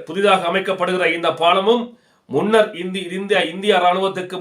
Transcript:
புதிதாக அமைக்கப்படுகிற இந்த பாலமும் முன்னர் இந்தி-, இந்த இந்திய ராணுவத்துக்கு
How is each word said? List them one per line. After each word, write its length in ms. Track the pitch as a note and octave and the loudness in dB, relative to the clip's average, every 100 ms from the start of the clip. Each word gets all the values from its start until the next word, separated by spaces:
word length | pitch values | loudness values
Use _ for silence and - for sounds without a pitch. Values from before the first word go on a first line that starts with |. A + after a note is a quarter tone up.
| - | -4
புதிதாக 360 | F3 G3+ F#3 E3+ | 0 2 2 2
அமைக்கப்படுகிற 560 | F#3 F#3+ F#3 F3+ F3+ E3+ | -2 -2 -2 -2 0 0
இந்த 140 | E3+ E3 D#3 | 0 -2 2
பாலமும் 420 | E3+ F#3+ G3 A#3+ A#3 - _ _ _ | 2 4 2 0 -2 -12 _ _ _
முன்னர் 380 | C3 G3 A3+ G3 E3 | -2 2 4 2 -2
இந்தி-, 280 | F#3 F#3+ F3 | -8 -6 -6
இந்த 200 | F#3 G3+ - D#3+ | -8 -2 0 0
இந்திய 220 | F3+ G#3 F#3+ | -2 0 2
ராணுவத்துக்கு 520 | F3+ F#3 F#3+ F#3 F3+ F3+ | 4 2 -2 -4 -8 -6